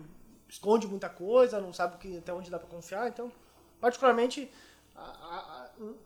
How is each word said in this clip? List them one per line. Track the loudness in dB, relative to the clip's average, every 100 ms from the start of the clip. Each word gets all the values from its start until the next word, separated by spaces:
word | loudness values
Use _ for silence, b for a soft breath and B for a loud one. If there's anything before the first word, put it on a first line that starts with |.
| -12 -20 -20 -20 _
esconde | -4 2 4 2
muita | -6 -8
coisa, | -8 2 6 6 4
não | -4
sabe | -4 -4 -4
o |
que, | -12 -10
até | -8
onde | -10 -8
dá | -10
pra | -10
confiar, | -16 -10 -6 -4
então, | -6 -10 -14 b b b _
particularmente, | 0 4 6 6 4 -2 -10 b b b b -20
a, |
a, | -18 -18 -14 -12
a, | -12 -16 -18 -16 -16 -16